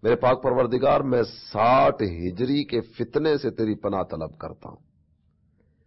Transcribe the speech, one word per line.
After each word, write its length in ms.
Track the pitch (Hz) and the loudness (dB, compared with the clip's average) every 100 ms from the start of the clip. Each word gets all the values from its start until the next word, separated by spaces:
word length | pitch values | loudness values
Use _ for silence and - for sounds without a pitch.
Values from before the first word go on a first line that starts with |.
میرے 140 | 107 120 | 2 2
پاک 260 | 123 127 | 2 2
پروردگار، 580 | 135 123 123 120 135 143 | 0 0 0 2 2 2
میں 220 | 139 123 | 2 0
ساٹھ 800 | 113 - - 107 117 131 143 131 | 0 -4 -8 0 4 4 4 2
ہجری 640 | 104 85 87 90 127 143 | -4 -4 -6 -4 -2 0
کے 160 | 143 120 | 0 -4
فتنے 580 | - - 117 147 156 147 | -4 -8 -4 -2 0 0
سے 120 | 127 | -2
تیری 240 | - 110 | -2 -2
پناہ 280 | 104 104 98 | -2 -2 -4
طلب 360 | 87 80 78 71 | -4 -6 -10 -10
کرتا 300 | 80 - - | -14 -14 -18
ہوں۔ 80 | - _ _ _ _ _ _ _ _ _ _ | -20 _ _ _ _ _ _ _ _ _ _